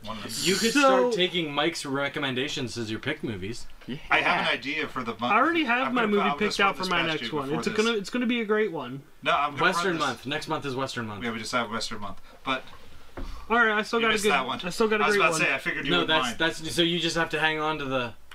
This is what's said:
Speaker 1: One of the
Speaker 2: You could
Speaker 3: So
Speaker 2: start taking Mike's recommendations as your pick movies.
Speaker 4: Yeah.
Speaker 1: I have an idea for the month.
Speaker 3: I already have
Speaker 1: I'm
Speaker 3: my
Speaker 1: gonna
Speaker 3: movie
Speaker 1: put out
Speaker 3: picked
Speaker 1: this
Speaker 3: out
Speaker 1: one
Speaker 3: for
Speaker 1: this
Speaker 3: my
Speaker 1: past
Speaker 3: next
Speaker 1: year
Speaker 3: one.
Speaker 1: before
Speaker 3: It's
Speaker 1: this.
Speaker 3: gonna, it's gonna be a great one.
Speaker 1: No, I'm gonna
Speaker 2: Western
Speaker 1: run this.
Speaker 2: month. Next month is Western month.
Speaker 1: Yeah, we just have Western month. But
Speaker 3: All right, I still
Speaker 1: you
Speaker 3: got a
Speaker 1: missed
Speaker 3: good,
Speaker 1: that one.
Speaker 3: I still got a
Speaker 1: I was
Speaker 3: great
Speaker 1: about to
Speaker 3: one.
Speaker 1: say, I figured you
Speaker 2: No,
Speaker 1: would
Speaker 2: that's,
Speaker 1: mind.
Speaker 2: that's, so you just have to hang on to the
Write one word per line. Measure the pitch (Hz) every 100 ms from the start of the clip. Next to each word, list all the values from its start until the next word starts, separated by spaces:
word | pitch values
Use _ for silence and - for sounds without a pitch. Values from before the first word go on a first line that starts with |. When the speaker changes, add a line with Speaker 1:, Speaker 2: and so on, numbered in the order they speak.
Speaker 1:
One | - -
of |
the | 127 113 143
Speaker 2:
You | 190
could | 226
Speaker 3:
So | 285
Speaker 2:
start | 269 262 247
taking | 220 180 175 156
Mike's | 143 160 165 143
recommendations | 135 139 151 139 123 147 147 123 117
as | 110
your | 110
pick | - 156
movies. | 143 104 95 123 - - -
Speaker 4:
Yeah. | 147 -
Speaker 1:
I | 151
have | 147 175 170
an |
idea | 147 127 151 139
for | 131
the | 120
month. | 110 120
Speaker 3:
I | 214
already | 285 339
have | 302 240 262
Speaker 1:
I'm |
Speaker 3:
my | 247
Speaker 1:
gonna | 220
Speaker 3:
movie | 202
Speaker 1:
put | 196
out | 165
Speaker 3:
picked | 208
Speaker 1:
this | -
Speaker 3:
out | 196
Speaker 1:
one |
Speaker 3:
for | 190
Speaker 1:
this | 185
Speaker 3:
my | 175
Speaker 1:
past | 165
Speaker 3:
next | 151
Speaker 1:
year | 117
Speaker 3:
one. | 151 135
Speaker 1:
before | 156
Speaker 3:
It's | -
Speaker 1:
this. | -
Speaker 3:
gonna, | 220 226
it's | 196
gonna | 247 247
be | 240
a |
great | 208 214 214
one. | 160 123 135 - -
Speaker 1:
No, | 135
I'm | 147 147
gonna | 139
Speaker 2:
Western | 170 196 196
Speaker 1:
run | 165
this. | 143
Speaker 2:
month. | 113 123
Next | 151 147
month | 151 139
is | 127
Western | 131 - 113
month. | 104
Speaker 1:
Yeah, | 120
we | 113
just | 107
have | 127 113
Western | 113 - 107
month. | 101 92 - -
But | - 131 - - - - - - - - -
Speaker 3:
All | 226
right, | 226 214
I |
still | 208 233
Speaker 1:
you | 226
Speaker 3:
got |
a |
Speaker 1:
missed | 214
Speaker 3:
good, | 202
Speaker 1:
that | 147 127
one. | 123
Speaker 3:
I | 180
still | - 220
got | 214
a |
Speaker 1:
I | 208
was | 202
Speaker 3:
great | 160
Speaker 1:
about | 160
to |
Speaker 3:
one. | 147
Speaker 1:
say, |
I | 135
figured | - - 139
you |
Speaker 2:
No, | 175
Speaker 1:
would | 156
Speaker 2:
that's, | 160
Speaker 1:
mind. | 123 110
Speaker 2:
that's, | 160 160 160
so | 165
you | 170 175
just | 165 160
have | 160
to | 156
hang | 156 156
on | 151 151
to | 139
the | 131 120 - -